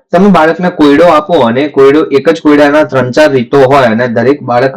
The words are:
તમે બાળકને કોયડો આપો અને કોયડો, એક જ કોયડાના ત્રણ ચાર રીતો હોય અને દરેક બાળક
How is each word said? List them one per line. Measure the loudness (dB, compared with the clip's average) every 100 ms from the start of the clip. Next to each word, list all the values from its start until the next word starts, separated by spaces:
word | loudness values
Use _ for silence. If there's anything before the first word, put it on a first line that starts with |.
| _
તમે | 0 2
બાળકને | 2 0 -2 -4
કોયડો | 0 0 2 2
આપો | 0 0
અને | -2 0 -2 -4
કોયડો, | 2 2 2
એક | 0 -2 -2
જ | -2
કોયડાના | 0 2 2 0
ત્રણ | -2 -2 -2
ચાર | 0 0
રીતો | 0 -2 0
હોય | 2 2 0
અને | -2 -4
દરેક | -2 -2 -2
બાળક | -2 -2 -2